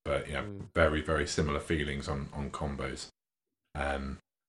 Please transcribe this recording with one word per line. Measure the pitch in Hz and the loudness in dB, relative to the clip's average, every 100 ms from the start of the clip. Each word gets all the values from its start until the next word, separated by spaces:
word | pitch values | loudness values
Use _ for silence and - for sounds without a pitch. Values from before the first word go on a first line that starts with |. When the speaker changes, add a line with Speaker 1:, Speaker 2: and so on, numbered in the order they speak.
| - | 0
Speaker 1:
but | 71 - | 0 0
yeah, | 71 | -4
Speaker 2:
Mm. | 104 98 - - | -4 -6 -4 4
Speaker 1:
very, | 80 76 | 6 6
very | 78 78 73 | 2 2 2
similar | - 76 73 | 2 2 2
feelings | - 82 71 69 - | 2 0 0 -2 -2
on, | 69 71 | -4 -4
on | 73 69 | -4 -6
combos. | - 76 69 - 64 - _ _ _ _ _ _ 71 | -2 -4 -2 -4 -6 -12 _ _ _ _ _ _ -4
Um, | 71 69 67 65 _ _ | -2 0 -4 -8 _ _